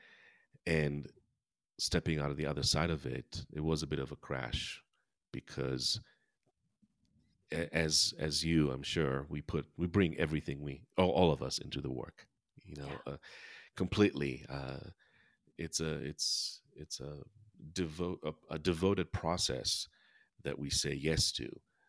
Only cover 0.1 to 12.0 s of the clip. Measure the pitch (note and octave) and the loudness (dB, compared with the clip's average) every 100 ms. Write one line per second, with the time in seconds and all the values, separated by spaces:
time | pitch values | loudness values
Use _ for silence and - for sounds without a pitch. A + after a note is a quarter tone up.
0.1 | - - _ _ - - D#2+ D2 D2 C#2+ | -20 -20 _ _ -10 0 2 2 0 -8
1.1 | - _ _ _ _ _ - - - - | -14 _ _ _ _ _ -4 0 0 2
2.1 | D#2 C#2+ C#2+ D2 C#2+ C#2+ - E2 D#2 B1+ | 0 0 -2 -2 0 2 2 2 0 -2
3.1 | B1+ - - - D2+ D#2 D#2 D2+ D2 C2 | -6 -8 -10 -8 -2 0 0 0 -2 -4
4.1 | D2 - C2+ A#1+ - - - _ _ _ | -8 -6 -6 -4 -4 -6 -10 _ _ _
5.1 | _ _ - - - C2 C2 B1 G#2+ - | _ _ -12 -8 -4 -2 0 0 -2 -4
6.1 | _ _ _ _ _ _ _ _ _ _ | _ _ _ _ _ _ _ _ _ _
7.1 | _ _ _ - D#2+ E2+ D#2+ D#2+ D2+ - | _ _ _ -6 -2 0 2 4 4 2
8.1 | - D#2 D2 E2 E2 D2 C2 C#2+ - D2 | 2 0 0 4 6 6 2 -2 2 2
9.1 | C2+ C#2+ D2+ - D#2+ C#2 - F2 G2 F2+ | 2 -2 -6 -4 -4 -4 -2 2 6 4
10.1 | D2+ D#2+ D#2 C#2+ C#2 D2 C2+ - - F2+ | 4 0 0 -2 -6 -6 -10 -6 2 4
11.1 | E2+ F2+ C#2+ C2 - - C#2 C#2 B1+ | 6 6 6 0 -4 -6 -6 -4 -4